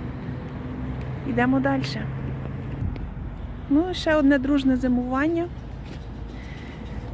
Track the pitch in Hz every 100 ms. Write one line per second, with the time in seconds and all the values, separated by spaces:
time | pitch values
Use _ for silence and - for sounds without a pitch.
0 | - - - - - - - - - -
1 | - - 277 233 247 269 269 269 - 214
2 | 208 - - - - - - - - -
3 | - - - - - - - 285 359 -
4 | 330 311 277 285 262 285 269 254 254 247
5 | 247 262 311 339 349 - - - - -
6 | - - - - - - - - - -
7 | -